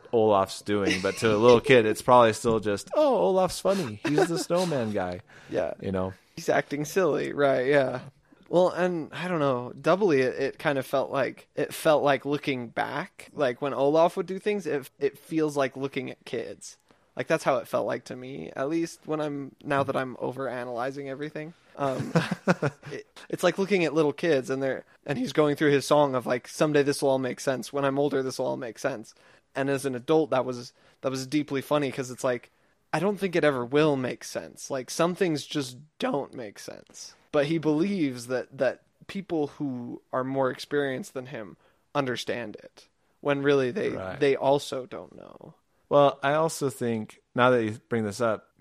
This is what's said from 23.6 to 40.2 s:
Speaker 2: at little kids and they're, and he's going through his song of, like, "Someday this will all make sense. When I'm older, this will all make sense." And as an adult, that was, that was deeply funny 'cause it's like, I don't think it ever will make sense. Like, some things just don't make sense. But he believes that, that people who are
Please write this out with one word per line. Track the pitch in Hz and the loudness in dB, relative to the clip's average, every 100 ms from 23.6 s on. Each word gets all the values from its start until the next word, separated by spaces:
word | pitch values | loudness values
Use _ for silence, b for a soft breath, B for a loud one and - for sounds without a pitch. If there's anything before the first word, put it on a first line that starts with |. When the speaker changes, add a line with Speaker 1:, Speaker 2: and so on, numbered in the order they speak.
| 190 196 | 0 2
Speaker 2:
at | 160 | 2
little | 147 151 | 2 0
kids | 139 170 143 127 | 0 2 2 0
and | 135 | -2
they're, | 135 117 - b - | -2 -4 -8 b -6
and | 143 | -4
he's | 254 | -2
going | 151 151 143 | 2 2 4
through | 156 | 4
his | 143 - | 4 4
song | 151 147 | 4 4
of, | 131 117 | 2 -2
like, | 127 - | -4 -4
"Someday | - 160 147 | -2 2 4
this | 143 139 | 2 2
will | 143 | 2
all | 135 | 2
make | 131 117 | 0 -4
sense. | - 127 113 | -2 -4 -4
When | 143 | -2
I'm | 139 135 | 0 0
older, | 143 139 | 0 0
this | 131 123 | -2 -4
will | 131 | -4
all | 135 | -4
make | 127 107 | -8 -6
sense." | 139 127 113 - b b b - | -6 -6 -12 -20 b b b -4
And | 135 | -2
as | 139 135 | 0 -2
an | |
adult, | 127 127 160 151 | -4 2 2 4
that | 131 | 0
was, | 127 123 120 _ b b | 0 -4 -10 _ b b
that | 135 | -6
was | 131 131 | -4 -2
deeply | 151 143 139 | -2 -2 -4
funny | - 151 143 | 0 0 0
'cause | 123 127 | -4 -8
it's | 123 | -4
like, | 135 123 - _ _ _ _ | -4 -4 -6 _ _ _ _
I | 160 | -2
don't | 185 202 | -2 -2
think | 190 | -2
it | 165 | 2
ever | 151 135 | 2 2
will | 120 143 156 139 | 0 2 4 2
make | 123 120 | -2 -6
sense. | - - 82 - - | -8 -10 -10 -14 -8
Like, | 139 127 | -8 -6
some | - 170 175 | 0 0 2
things | 190 151 | 0 -2
just | - 151 131 123 151 - | -4 -6 -6 -10 -20 -6
don't | 254 190 123 | -4 -4 -6
make | - 110 - | -10 -14 -14
sense. | - - - - - - _ | -16 -18 -18 -20 -20 -20 _
But | 151 143 | 0 2
he | 165 | 2
believes | 151 151 190 196 147 123 120 | 2 2 2 0 -2 -4 -6
that, | 127 - 135 | -4 -4 -2
that | 131 104 _ _ - | -2 -2 _ _ -14
people | 196 175 165 139 | -12 -4 -2 -2
who | - 147 127 120 - _ | -4 -6 -6 -8 -12 _
are | 127 | -6